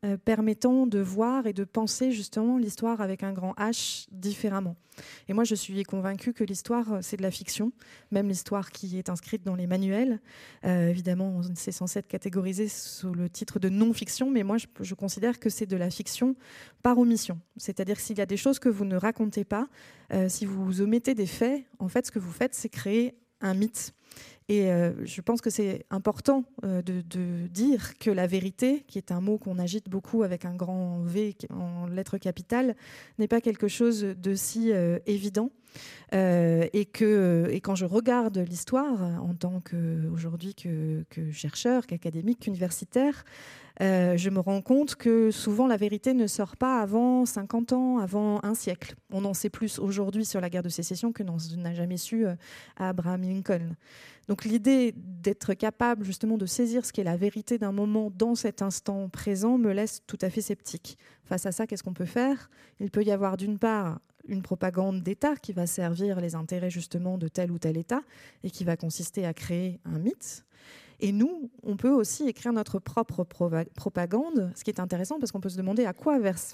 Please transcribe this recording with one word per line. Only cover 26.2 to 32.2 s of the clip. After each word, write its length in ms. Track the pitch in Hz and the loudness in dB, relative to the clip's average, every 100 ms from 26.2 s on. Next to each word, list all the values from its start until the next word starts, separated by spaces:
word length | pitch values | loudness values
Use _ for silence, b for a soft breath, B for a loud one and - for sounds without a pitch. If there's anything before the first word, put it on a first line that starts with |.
| - 269 247 - | 2 2 0 -6
euh, 180 | 196 180 | -2 -2
de, 200 | 175 180 | -2 -4
de 460 | 170 180 175 170 175 | -4 -4 -4 -4 -4
dire 500 | 175 269 240 - - | 2 4 4 0 -2
que 140 | 226 | 0
la 160 | 190 180 | 2 2
vérité, 560 | 185 190 - 254 294 - | 0 -2 0 2 2 -2
qui 100 | 196 | -8
est 140 | - | -4
un 80 | 180 | -2
mot 180 | 190 214 | 0 0
qu'on 200 | 190 180 | -2 -2
agite 320 | 175 208 190 | -2 -4 -4
beaucoup 340 | 190 - 226 | -6 -2 0
avec 220 | 196 175 180 | 2 -2 -6
un 100 | 180 | -4
grand 460 | 180 185 180 175 | -4 -2 -2 -2
V 340 | 170 190 208 196 - | -2 0 -2 -4 -10
en 380 | - 175 175 175 | -8 -6 -6 -6
lettres 300 | 180 190 | -4 -4
capitales, 580 | 196 | -4